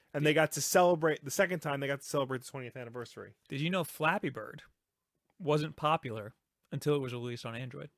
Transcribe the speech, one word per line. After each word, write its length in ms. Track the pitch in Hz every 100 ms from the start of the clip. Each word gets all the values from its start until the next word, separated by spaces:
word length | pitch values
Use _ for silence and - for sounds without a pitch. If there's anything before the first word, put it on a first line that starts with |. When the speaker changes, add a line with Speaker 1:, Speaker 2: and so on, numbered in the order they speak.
| _
Speaker 1:
And 140 | 147 151
they 80 |
got 160 | 156 156
to 80 | -
celebrate, 640 | - 185 180 170 160 147
the 60 | 143
second 300 | - 185 180
time, 180 | 156 143
they 80 | 139
got 140 | 139
to 60 | -
celebrate 320 | 147 131 127
the 80 | -
twentieth 260 | 135 123 131
anniversary. 580 | 117 123 117 - 101 - _
Speaker 2:
Did 120 | 135
you 100 | 156
know 140 | 190
Flappy 460 | 156 - 156 196 160
Bird 320 | 110 110 143 - _ _ _ _ _ _ -
wasn't 380 | 160 151 156 -
popular 580 | 151 160 131 110 104 - _ _ _
until 240 | 139 147 147
it 40 |
was 120 | 127
released 340 | 120 120 120 117
on 80 |
Android? 360 | 117 127 143 147